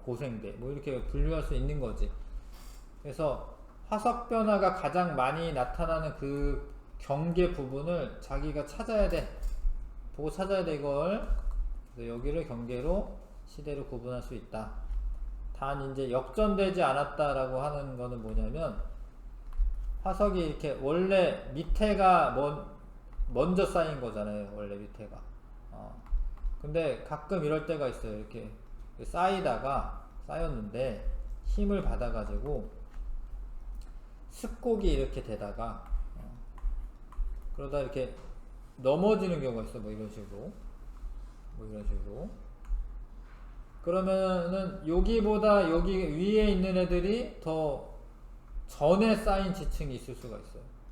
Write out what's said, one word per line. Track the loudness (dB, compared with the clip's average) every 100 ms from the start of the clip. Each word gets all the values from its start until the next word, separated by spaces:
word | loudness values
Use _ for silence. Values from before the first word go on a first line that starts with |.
고생대, | -6 -4 -4 -6 -8
뭐 | -8 -8
이렇게 | -6 -4 -4 -2
분류할 | 2 2 2
수 | 0 0
있는 | 0 -2
거지. | -2 0 0 -2 -8 -10 -12 -14 -14 -16 -18 -14
그래서 | -12 -2 0 0 -6 -14 -18 -14 -2
화석 | 2 2 2 0
변화가 | 2 6 6 6
가장 | 4 2 2 2 4
많이 | 2 2 0
나타나는 | 0 0 0 2 2 0 -2
그 | -2 2 2 2 -2 -12 -14 -12
경계 | -2 0 2 4 4
부분을 | 2 -4 -4 -2 -2 -2 -8
자기가 | -4 -2 -2 -2 -4
찾아야 | -6 0 4 4
돼. | 4 -2 -2 -2 2 2 2 -4 -10 -10 -6
보고 | -4
찾아야 | -2 0 2 2
돼, | 0
이걸. | 0 0 2 0 2 2 2 0 -2 -4 -10
그래서 | -10 -8 -4
여기를 | -2 -2 -2
경계로 | -6 -4 -4 0 0 0 -8 -14 -18 -16
시대를 | -12 -8 -6 -6
구분할 | -8 -6 -6
수 | -6 -10
있다. | -8 -8 -6 -8 -4 -2 -2 -4 -6 -8 -8
단 | -4 -4 -2 -4
이제 | -2 0
역전되지 | 0 0 4 4 6 2 4
않았다라고 | 4 4 0 2 2 2 0 0
하는 | -2 -2 -6 -6
거는 | -6 -6
뭐냐면, | 0 0 2 0 -2 -2 -4 -6 -12 -14 -14 -12 -6 2 4 4 -2 -2
화석이 | -2 4 4 4
이렇게 | 0 0 -2 -2
원래 | 0 2 6 6 6 2 -6
밑에가 | -6 0 4 4 8 8 10 6
먼-, | 4 0 0 -8 -14 -16 -18 -12 -2 0
먼저 | 4 4 6 4
쌓인 | 4 2 0
거잖아요, | -4 -4 -4 -4 -6 -8
원래 | -8 -8
밑에가. | -10 -12 -14 -12 -14 -14 -16 -16 -14
어. | -14 -12 -12 0 2 2 0 -2 -2
근데 | -2 0 2 0
가끔 | -4 -8 -2 0 2
이럴 | 0 0
때가 | 0 0
있어요. | -2 -6 -6
이렇게 | -8 -10 -10 -12 -14 -14 -14 -10
쌓이다가, | -4 2 2 4 2 0 0 0 -2 -8 -12 -12 -8
쌓였는데 | -2 -2 -2 -4 -2 -2 0 -2 -2 -4 -4
힘을 | 0 4 4 4
받아가지고 | 2 2 2 0 0 -2 0 -2 -4 -10 -10 -8 -4 -4 -4 -8 -8 -8 -8 -8 -8 -12 -14 -16 -16
습곡이 | -10 -8 -4 0 4 4
이렇게 | 4 2 -4
되다가, | -6 -6 -6 -4 -6 -6 -2 -2 -2 -6
어, | -12 -12 -12 -2 -2 -2 -6 -12 -10 -2 -2 -2 -4 -4
그러다 | -2 0
이렇게 | 0 -2 -2 -4 -12 -12 -14 -16 -16 0
넘어지는 | 4 6 6 6 4 0
경우가 | 0 -2
있어. | -4 -6
뭐 | -8
이런 | -8 -8
식으로. | -10 -12 -10 -10 -10 -12 -12 -14 -10 -8 -8 -12 -14 -14 -12
뭐 | -10
이런 | -4 0
식으로. | 0 -2 -6 -8 -10 -14 -12 -2 -2 -2 -8 -12 -14 -16 -16 -16 -16 -16 -8
그러면은 | 0 2 4 4 4 2 0 -2 -2 -4 2
여기보다 | 4 6 4 4 4 8 8 6
여기 | 4 4 2 0 2
위에 | 4 6 6
있는 | 6 4 4
애들이 | 4 4 4 0 -2 -6
더 | -4 0 0 -2 -8 -14 -16 -18 -18 -18 -10 -10 -8
전에 | 4 6 8 8 6
쌓인 | 6 4 2
지층이 | 0 0 -2 -2 -6
있을 | -8 -10
수가 | -10 -10
있어요. | -12 -16 -16 -18 -16